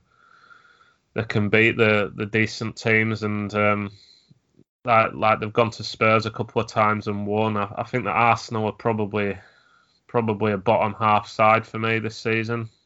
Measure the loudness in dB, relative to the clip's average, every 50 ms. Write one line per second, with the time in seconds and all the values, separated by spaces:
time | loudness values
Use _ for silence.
0 | _ _ _ _ _ _ _ _ _ -20 -20 _ _ _ _ _ _ _ _ _
1 | _ _ -8 -8 -6 -2 -2 0 0 2 4 4 4 4 4 4 4 4 4 2
2 | 0 -2 -4 -8 -6 -2 0 0 0 -2 -2 -6 -8 -8 -8 -4 0 0 2 2
3 | 2 0 -2 -4 -4 -4 -4 -4 -4 -4 -2 0 2 2 2 0 -4 -8 -12 -16
4 | _ _ _ _ _ _ _ _ _ _ _ _ _ _ _ _ -2 2 4 4
5 | 4 2 0 0 0 2 2 0 -2 -2 0 0 0 0 -2 -8 -12 -10 -4 0
6 | 2 4 4 2 2 -2 -6 -8 -8 -6 -4 -4 -4 -2 0 0 2 2 0 -2
7 | -4 -6 -6 -6 -4 -2 -2 0 0 0 0 -2 -4 -6 -6 -8 -6 -4 -4 -4
8 | -2 -2 0 2 4 2 2 0 -2 -6 -4 -4 -2 -4 -4 -4 -2 -2 -2 -2
9 | -2 -4 -2 -2 -2 -2 -4 -8 -12 _ _ _ _ _ _ _ _ _ _ _
10 | _ _ -2 -2 0 0 0 0 0 0 0 0 2 2 2 4 2 0 -2 0
11 | 2 4 4 2 2 -2 0 4 4 6 6 4 2 -2 -6 -4 -2 0 0 -2
12 | -2 -6 -8 -6 -4 -2 -2 0 -2 -2 -4 -6 -6 -8 _ _ _